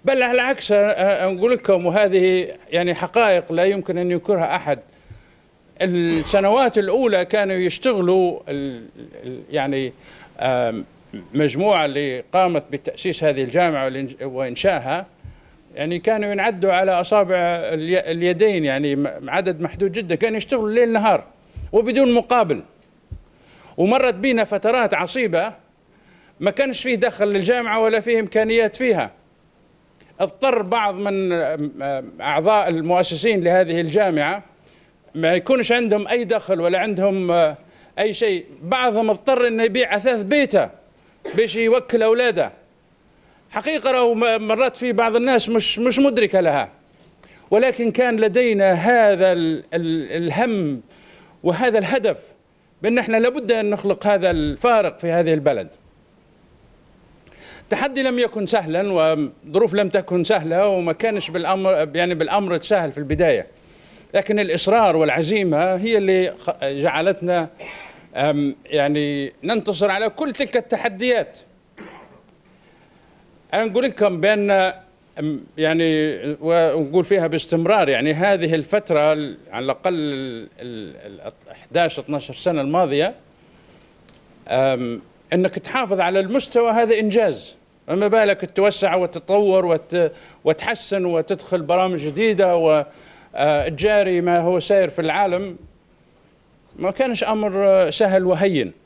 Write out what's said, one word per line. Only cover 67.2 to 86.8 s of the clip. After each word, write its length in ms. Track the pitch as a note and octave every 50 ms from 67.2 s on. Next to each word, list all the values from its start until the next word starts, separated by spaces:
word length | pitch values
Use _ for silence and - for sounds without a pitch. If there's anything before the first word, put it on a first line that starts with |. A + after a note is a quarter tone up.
| E3+ F3 F3+ F3 D#3+ D#3+ - - - - - - - - - - - _ -
آم، 400 | - C#3 D3+ D3 D3 C#3+ C#3 C3 _ _
يعني، 680 | - D3 D3 C#3 D3 D3 D3+ D3 D3 C#3+ C#3+ C#3 C3 - _ C#3
ننتصر 480 | F3+ A#3 A3 G#3 G#3+ F#3+ D#3 G3 G3+
على 180 | F#3+ G3+ A3 G#3+
كل 240 | - - D#4 C#4+ A3+
تلك 240 | - C#4+ - -
التحديات. 840 | A#3+ A3+ - B3 - - A#3+ G3 F#3 B3 B3+ A#3+ - D#3+ - - - - _ _ _ _ _ _ - - - - - - - - - _ _ _ _ _ _ _ _ _ _ _ _ _ _ _ _ _ _ _ _ _ _ _ _ _ _ -
أنا 120 | G3 A3+
نقول 180 | A3+ F#3 A#3+ B3+
لكم 380 | C4 - - G#3 G3+ F3+ D#3+
بأن، 520 | D#3+ G#3 G#3+ G#3 G3+ G3+ G3 F#3+ F#3 F#3 - - - _ _ _ _ _ _ -
آم، 240 | D3+ D#3 D3+ C3 - - _
يعني، 640 | D#3 D#3+ D#3 D#3+ E3 E3 E3 D#3 D#3 D3+ D#3 C3 F2 A2 C#3+ D3+ -
ونقول 640 | D3 D#3+ E3+ E3+ E3 D#3+ C#3 D#3+ D3+ C#3 D#3 F#3 E3+
فيها 240 | - G3+ F#3+ E3
باستمرار، 640 | D#3+ D#3 D#3 - - E3+ E3 E3 F3 G#3+ G#3 E3+ C#3
يعني، 240 | C3+ A#2 C3 D3+ D3+
هذه 420 | D#3 F#3 G3+ G3+ F3+ E3+ D#3 E3
الفترة 580 | D#3+ C3+ - G3+ G#3 G#3 - E3+ D3 D3+ D#3 D#3
ال-، 240 | D3+ D3 C3+ F2+ - - -
على 140 | - A#2 B2+
الأقل 280 | C3+ C3+ - - F#3 F3+
ال-، 560 | D#3+ D3+ D3 C#3+ C3+ C3+ C3 A#2 A2+ G#2+ - _ -
ال-، 360 | A#2 B2 A#2 A2 G#2 D#2+ B1+ - -
ال-، 280 | G#2 G2 F#2+ - A2 - _ _ -
احداش، 480 | F2 - - _ C3 E3+ E3+ D#3 - D3
اثناش 320 | - - D3 C#3+ - -
سنة 300 | B2+ - - F3+ E3 D3+
الماضية، 540 | C3+ C#3 D#3 F#3 F3+ C#3+ C3 C#3 D#3+ G3+ - - _ _ _ _ _ _ _ - _ - - - _ _ _ _ _ - - - _ _ _ _ _
آم، 540 | - A#2 B2+ C3+ C3+ C3 B2 B2 A#2 A#2 G2+ - - _ _ _ _ -
أنك 260 | F3+ F#3 F#3 - F#3
تحافظ 400 | - - - C4+ B3 F3+ G3+ F#3+
على 200 | F3 F3 F#3 G3
المستوى 520 | G3 F#3 A#3 C#4 - - - A#3+ A#3 A#3
هذا 280 | A3 A#3